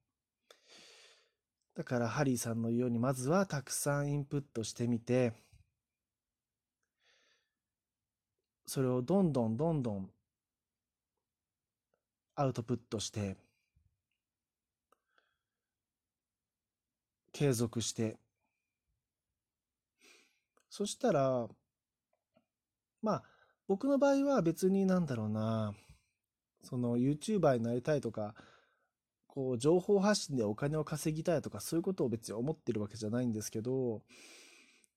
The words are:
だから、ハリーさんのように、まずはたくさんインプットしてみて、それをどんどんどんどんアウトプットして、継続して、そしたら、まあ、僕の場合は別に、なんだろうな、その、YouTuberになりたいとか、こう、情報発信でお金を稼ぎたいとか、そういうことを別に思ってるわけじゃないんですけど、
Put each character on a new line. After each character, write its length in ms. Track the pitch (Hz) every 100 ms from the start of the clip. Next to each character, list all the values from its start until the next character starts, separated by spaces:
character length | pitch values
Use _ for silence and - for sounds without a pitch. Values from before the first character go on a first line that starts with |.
| _ _ _ _ - - _ - - - - _ _ _ _ _ _ -
だ 80 | -
か 140 | 123
ら、 100 | 117
ハ 140 | 117
リ 100 | 143
ー 40 | 123
さ 160 | 117
ん 80 | 117
の 80 | 113
よ 180 | 117 127
う 20 |
に、 100 | 117
ま 140 | 123
ず 160 | 131 127
は 160 | 180 190
た 160 | 143
く 100 | -
さ 300 | - 147 143
ん 100 | 143
イ 60 | 143
ン 80 | 139
プ 140 | 143
ッ 40 | 143
ト 100 | -
し 100 | 110
て 140 | - 120
み 120 | 120
て、 340 | - 127 123 117 _ - _ _ _ _ _ _ _ _ _ _ _ _ _ _ _ _ _ _ _ _ _ _ _ _ _ _ _ _ _ _ -
そ 160 | -
れ 80 | 131
を 120 | 127
ど 200 | 127 190
ん 80 | 180
ど 140 | 131 113
ん 100 | 113
ど 160 | 160
ん 80 | 156
ど 120 | 120
ん 160 | 101 95 - _ _ _ _ _ _ _ _ _ _ _ _ _ _ _ _ _ _ _ _ _ -
ア 100 | 135
ウ 80 |
ト 100 | 123
プ 120 | 117 120
ッ 40 | -
ト 100 | 110
し 100 | -
て、 280 | - 101 95 _ _ _ _ _ _ _ _ _ _ _ _ _ _ _ _ _ _ _ _ _ _ _ _ _ _ _ _ _ _ _ _ _ _ _ _ _ _ _
継 220 | - 147
続 280 | 113 117 120
し 120 | 107
て、 240 | - 110 - _ _ _ _ _ _ _ _ _ _ _ _ _ _ _ _ _ _ - - _ _ _ _ _
そ 160 | - 202
し 100 | -
た 160 | 247
ら、 360 | 156 135 127 117 - _ _ _ _ _ _ _ _ _ _ _ _ _ _
ま 120 | 214
あ、 100 | 185 - _ _ _ -
僕 200 | 196 269
の 100 | 277
場 180 | 277 277
合 100 | 277
は 160 | 269
別 280 | 165 165 185
に、 160 | 196 190
な 140 | 185
ん 60 | 165
だ 100 | 120
ろ 100 | 107
う 40 |
な、 440 | 107 110 113 107 101 - - _ _ _ _ _ _
そ 140 | - 127
の、 200 | 120 120
YouTuber 600 | 127 147 - 214 156 123
に 60 |
な 100 | 113
り 80 | 123
た 140 | 123 151
い 60 |
と 100 | 120
か、 240 | 107 104 - - - _ _ _ _ _ _ _
こ 200 | - 131
う、 60 | 123
情 220 | 143 180
報 200 | 180 202
発 220 | 196 208
信 120 | - 135
で 80 |
お 120 | 104 107
金 220 | 143 156
を 60 |
稼 320 | 147 151 160 156
ぎ 80 |
た 120 | 160 156
い 40 |
と 80 | -
か、 120 | 104
そ 160 | - 165
う 20 |
い 0 |
う 40 |
こ 100 | 180
と 100 | 185
を 60 | 139
別 200 | 110 -
に 60 | 104
思 160 | 127
っ 40 | 160
て 180 | -
る 80 | 110
わ 80 | 101
け 80 | 110
じ 80 | 107
ゃ 40 |
な 120 | 120
い 60 | 123
ん 40 |
で 100 | 110
す 80 | 104
け 120 | 113
ど、 400 | 113 131 127 107 - - - - - - - _ _